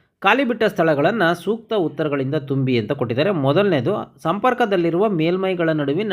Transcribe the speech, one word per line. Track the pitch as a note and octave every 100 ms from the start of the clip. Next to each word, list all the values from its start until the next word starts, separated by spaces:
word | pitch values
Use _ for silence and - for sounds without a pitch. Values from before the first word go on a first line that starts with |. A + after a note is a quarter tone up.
| _ -
ಖಾಲಿ | G3 B3+
ಬಿಟ್ಟ | B3 A#3
ಸ್ಥಳಗಳನ್ನು | G#3+ G#3 E3 C#3 D#3+ A3+ E3+
ಸೂಕ್ತ | E3+ G3 A3+ -
ಉತ್ತರಗಳಿಂದ | A3 D#3 C#3 D#3 C#3+ C3
ತುಂಬಿ | D3+ C3+ C3+ C3 A#2+
ಅಂತ | G#2
ಕೊಟ್ಟಿದ್ದಾರೆ. | C#3+ A#2 A#2 F3+
ಮೊದಲನೇದು, | E3+ C3+ D#3 G#3 D3+ C3 G#3 - -
ಸಂಪರ್ಕದಲ್ಲಿರುವ | D#3+ G3+ B3+ A#3+ A#3 F#3+ E3 E3+ A3
ಮೇಲ್ಮೈಗಳ | E3+ D#3+ F#3+ F#3+ F3 D#3+
ನಡುವಿನ | D#3 C#3 D#3 A3